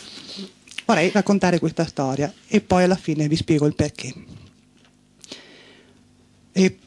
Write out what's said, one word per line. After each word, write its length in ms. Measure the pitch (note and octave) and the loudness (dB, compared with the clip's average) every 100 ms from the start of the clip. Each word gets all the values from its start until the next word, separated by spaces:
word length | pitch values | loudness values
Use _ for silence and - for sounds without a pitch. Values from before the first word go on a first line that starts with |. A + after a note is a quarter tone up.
| - - - - G3 _ - - - | -16 -20 -18 -16 -16 _ -20 -10 0
Vorrei 260 | F#3+ F3 | 2 2
raccontare 480 | G#3 - G3+ F3+ F3 | 2 2 2 2 2
questa 260 | D#3+ D#3 D#3+ | 0 -2 -4
storia 460 | - C3+ C3+ C#3+ - - | -2 -2 -2 -4 -6 -2
e 140 | G#3+ | -2
poi 240 | - F3+ | 2 2
alla 140 | F3+ F#3+ | 2 0
fine 320 | - D#3 D3+ | -2 -2 0
vi 80 | E3 | 0
spiego 280 | - D#3 D3 | 0 2 2
il 80 | |
perché. 400 | - D3+ - - - - - - _ _ _ _ _ _ _ - - - - - - _ _ _ _ _ _ _ | 0 -4 -4 -14 -14 -20 -20 -20 _ _ _ _ _ _ _ -20 -20 -20 -20 -20 -20 _ _ _ _ _ _ _
E-, 260 | F#3 F#3 F#3 | 2 2 0